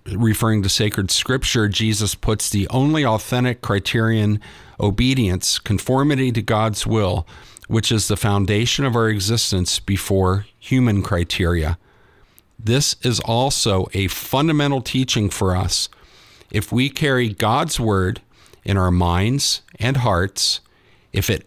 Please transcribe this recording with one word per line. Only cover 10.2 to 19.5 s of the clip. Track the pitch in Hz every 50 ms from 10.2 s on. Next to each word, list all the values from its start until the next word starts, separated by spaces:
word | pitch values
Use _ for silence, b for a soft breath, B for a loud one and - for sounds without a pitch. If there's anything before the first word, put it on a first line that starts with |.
| 92 92 95 98 101 - _ _
human | - - 135 131 127 120 101 101 92
criteria. | - 98 87 87 - - - 92 85 87 85 78 76 80 - b b b b b b b b b b b b b b _ -
This | 110 107 120 139 147 - - - -
is | 127 117 -
also | - - 117 117 131 139 - - - 113 98 95 92 - -
a | 95 98 90
fundamental | - - - - - 135 151 165 156 147 143 143 139 131
teaching | 117 - - 131 131 - - 117 107 98
for | - - 101 95 90
us. | 90 92 92 - - - - B B B B B B B B B B B B
If | - - - - -
we | 120 131 143
carry | - - 160 143 131 123 123 110
God's | 101 - 110 104 117 143 - 147 - -
word | 120 110 101 95 92 95 110 - - _ B B B B B B B
in | - 98
our | 98 92 90
minds | 87 90 87 87 87 90 98 113 131 139 - -